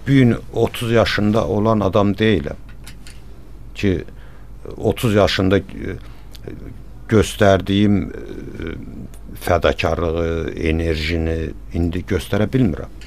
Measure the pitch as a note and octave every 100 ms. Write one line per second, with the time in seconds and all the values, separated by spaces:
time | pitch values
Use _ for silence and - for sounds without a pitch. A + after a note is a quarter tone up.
0 | - C#3 A#2+ G#2 - - A2+ - A#2 A#2
1 | G2+ - G#2+ A2 D#2+ G#2 A2 A2 F#2+ G#2
2 | G2+ F#2+ A2 F#2 D2 - - - - -
3 | - - - - - - - - G2+ E2+
4 | - - - - - - - - A2 -
5 | A#2+ G2+ F#2 - F#2+ G2 - F2+ - E2+
6 | - - - - - - - - - -
7 | - A2 - - G2+ F#2+ G2 G2 G#2 G2+
8 | - - - - - - E2 - - -
9 | - - - - - F2 D2+ D2 D#2+ E2
10 | E2+ E2 E2 E2 D#2+ - D#2+ D#2+ E2 D#2
11 | D#2 E2+ D#2+ D#2+ D#2 - - E2 E2+ F2+
12 | - F2+ - G2+ G2+ C3 A2 C#2+ - -